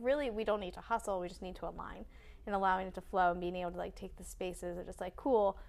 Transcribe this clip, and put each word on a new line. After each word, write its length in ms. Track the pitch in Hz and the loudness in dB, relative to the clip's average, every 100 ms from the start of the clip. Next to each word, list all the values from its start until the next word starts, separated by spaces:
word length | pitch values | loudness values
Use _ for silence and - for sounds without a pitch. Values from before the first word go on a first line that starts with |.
really, 300 | 240 294 269 | 2 2 2
we 120 | 214 | 0
don't 160 | 208 208 | 0 0
need 140 | 185 | -2
to 80 | - | -8
hustle. 380 | - 226 208 185 | -2 -2 0 -2
We 80 | 180 | -2
just 160 | 185 | -6
need 120 | 185 185 | -10 -8
to 100 | 175 | -8
align 380 | 175 - 190 220 - - - - | -8 -10 -10 -14 -16 -18 -12 -4
and 80 | 196 | 2
allowing 320 | 190 185 190 | 4 4 0
it 80 | 180 | -8
to 60 | |
flow 300 | - 190 180 | 0 4 4
and 80 | 180 | 4
being 160 | 175 180 | 0 -2
able 140 | 175 | -4
to, 60 | 175 | -4
like, 160 | 175 | -6
take 220 | - 190 - | -8 -12 -12
the 80 | |
spaces 560 | 180 - 185 175 180 175 | -12 -6 -4 -4 -4 -4
of 80 | 180 | -6
just 120 | - | -6
like, 160 | 185 - | -6 -2
"Cool, 440 | 285 233 202 - | 6 6 6 2